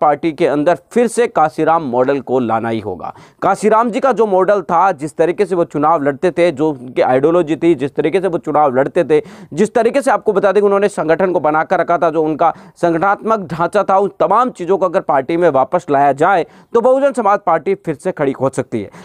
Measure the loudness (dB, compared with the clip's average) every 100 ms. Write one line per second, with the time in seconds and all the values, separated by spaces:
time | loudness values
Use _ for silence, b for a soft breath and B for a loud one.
0 | 0 0 -2 0 0 2 0 -2 -2 0
1 | 0 0 -2 0 -2 0 0 0 0 0
2 | 0 -2 -2 -2 0 -2 -2 -4 -6 -10
3 | -12 B B B -2 0 2 2 2 0
4 | -2 0 0 2 2 0 0 0 0 -2
5 | -8 -2 -2 0 -2 0 -2 0 0 2
6 | 0 -2 -2 0 0 0 -2 -4 -8 -2
7 | 0 2 2 2 0 0 0 0 -2 -2
8 | -2 -2 -2 -4 -2 0 2 2 0 0
9 | 0 0 B B B -2 0 2 0 0
10 | 0 0 0 0 2 2 2 2 0 -2
11 | -2 0 0 0 0 0 0 -2 0 0
12 | 0 0 -2 0 0 B B _ -2 0
13 | 0 -2 -2 -4 -4 -4 -2 0 0 0
14 | 0 -2 0 2 0 -4 -2 0 0 -2
15 | 0 -2 0 0 2 2 0 -2 -2 2
16 | 2 2 2 2 -2 B B 0 2 2
17 | 2 0 0 0 0 -2 0 -4 -6 -8
18 | -8 -4 -4 -2 -4 -4 -6 -8 -8 B